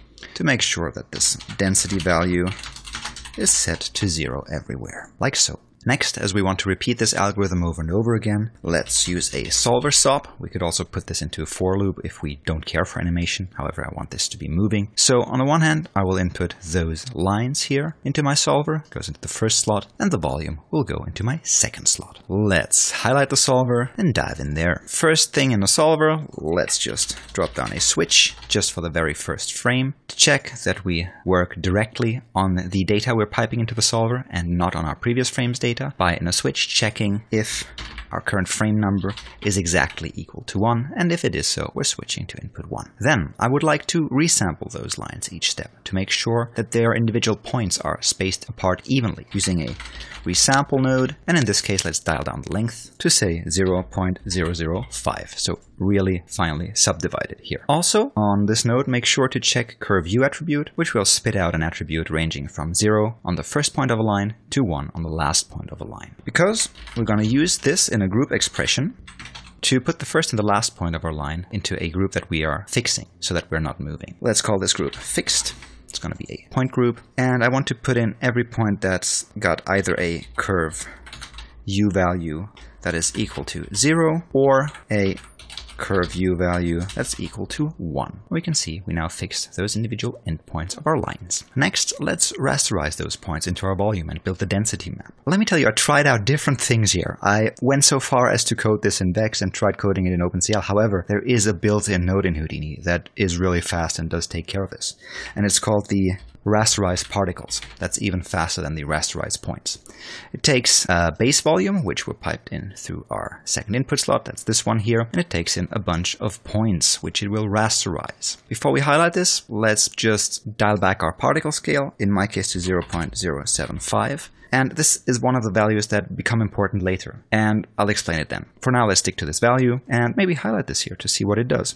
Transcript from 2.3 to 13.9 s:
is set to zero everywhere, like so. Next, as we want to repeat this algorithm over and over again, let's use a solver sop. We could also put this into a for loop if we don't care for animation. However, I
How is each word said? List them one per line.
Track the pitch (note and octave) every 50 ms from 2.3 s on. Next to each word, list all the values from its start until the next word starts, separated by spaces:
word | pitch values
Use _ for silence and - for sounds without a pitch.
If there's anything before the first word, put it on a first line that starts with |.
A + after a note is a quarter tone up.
| F2+ F2 F2 F#2 F#2+ - - - - - - - - - - - - - - - - A3
is | G#3+ F#3+
set | - - - - E2 -
to | - - - - G#2+
zero | F#2+ D#2+ D#2 D2 A#1+ B1+ C#2 - - D#2
everywhere, | C#2+ - - - B1+ - - - - - - _ -
like | - C#3 -
so. | - - - C#2+ - _ _ _ _ -
Next, | A#2 C3 - - - -
as | - - G2+ F#2+
we | G#2
want | F#2+ F#2+ F#2+ F#2+
to | - G2
repeat | F#2 - - B2+ A#2
this | - A2+ - -
algorithm | - G2 G2+ F#2+ G2 G2+ F2 F2+ F2 F2
over | E2+ D#2+ F2
and | D#2+ D#2+
over | F2 G#2+ A2+ A#2+ A#2
again, | G#2 G#2+ G#2 G#2 G#2 G#2+ A2+ - - -
let's | E2+ E2+ C#2+ - - - - -
use | F2+ F2+ F2 - - -
a | C#2 A1+ -
solver | - - - A#2+ A#2+ B2 A#2+ D3
sop. | C#3 - - C#3 C#3 C#3+ - - - -
We | - -
could | - F#2 F2+
also | E2 - - F2
put | - - F#2+ -
this | - - -
into | D2 D2 - - D#2
a |
for | - - - F#2 F#2 F#2+
loop | G2 G2+ F#2+ F2 - -
if | F2 - - -
we | D2 C#2+ C#2+ -
don't | - D#2+ D#2+ -
care | - - E2 F2
for | - - E2
animation. | E2+ E2+ E2+ F2 F2 E2+ - - F#2 F2+ -
However, | - C#2 - - - C2+
I | -